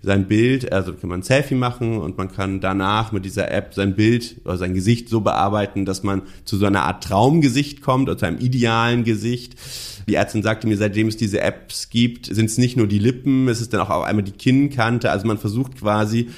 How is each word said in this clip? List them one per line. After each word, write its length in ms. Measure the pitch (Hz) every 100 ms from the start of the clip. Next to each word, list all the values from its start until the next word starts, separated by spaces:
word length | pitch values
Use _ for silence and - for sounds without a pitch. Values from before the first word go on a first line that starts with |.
sein 260 | 98 98 95
Bild, 440 | 107 123 131 127
also 220 | 95 90
kann 160 | 80 87
man 100 | 87
ein 40 |
Selfie 320 | - 135 143 131
machen 440 | 123 120 117 110
und 180 | 76 -
man 140 | 95
kann 280 | - 95 95
danach 520 | 95 95 95 107 110
mit 120 | 107
dieser 280 | 95 98 -
App 220 | 92 -
sein 220 | - 98 95
Bild 460 | 110 120 120 - -
oder 120 | 90
sein 160 | 90
Gesicht 360 | 92 95 117 -
so 120 | 113
bearbeiten, 640 | 101 - 98 104 101 101 95
dass 160 | 95
man 220 | 101 98 - -
zu 140 | - 98
so 80 | 101
einer 180 | 98
Art 200 | 71 92
Traumgesicht 800 | - 95 123 165 143 123 143 -
kommt 280 | - 131 135
oder 80 | 90
zu 80 | 95
einem 140 | 85
idealen 640 | 127 127 117 113 117 120
Gesicht. 520 | 117 107 113 123 - - - - - - 101
Die 80 | -
Ärztin 280 | - 110
sagte 240 | 107 110 113
mir, 100 | 101
seitdem 300 | 107 101 110
es 100 | 110
diese 240 | 107 101
Apps 480 | 92 - - - -
gibt, 380 | 117 120 120 -
sind's 300 | 104 110 117
nicht 200 | 123 127
nur 100 | 107
die 120 | 101
Lippen, 480 | 110 127 139 131 131
es 140 | 110
ist 120 | 113
dann 80 | 104
auch 80 | 98
auf 140 | 85
einmal 200 | - 107
die 80 | 98
Kinnkante. 800 | - 135 131 143 127 110 120 113
Also 160 | 92 107
man 140 | 104
versucht 400 | 104 110 135 -
quasi 500 | 104 104 107 113 117